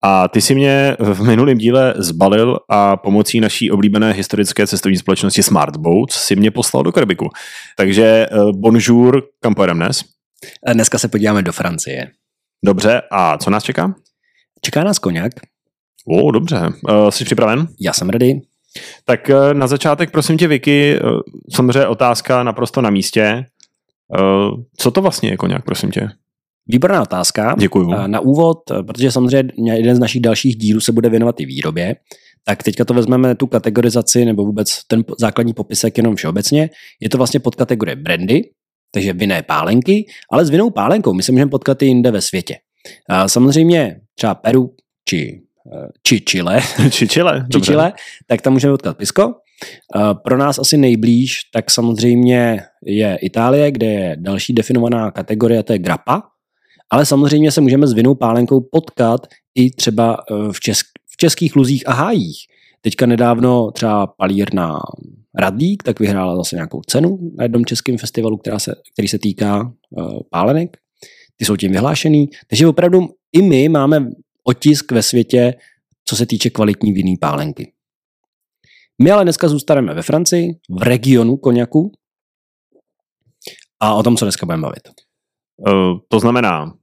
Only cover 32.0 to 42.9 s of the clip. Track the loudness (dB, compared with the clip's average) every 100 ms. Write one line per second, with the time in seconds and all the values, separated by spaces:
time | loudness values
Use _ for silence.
32 | _ -20 _ _ -6 -4 -4 -4 0 0
33 | 2 2 2 0 -2 -2 0 0 0 0
34 | 0 0 0 0 -2 -2 -4 -6 -2 -2
35 | -2 -4 -4 -2 -4 -4 -6 -4 -2 0
36 | -2 -2 -4 -4 -2 -2 -4 -6 -20 _
37 | -4 -2 0 0 -4 -4 -4 -2 -4 -8
38 | -6 -4 0 0 -2 _ _ _ _ -6
39 | -6 -4 -2 -4 -4 -4 0 0 2 0
40 | -2 -16 _ 0 2 2 0 -2 0 0
41 | 0 -2 0 2 2 0 -2 0 2 2
42 | 2 0 -4 -6 -8 -14 _ _ -20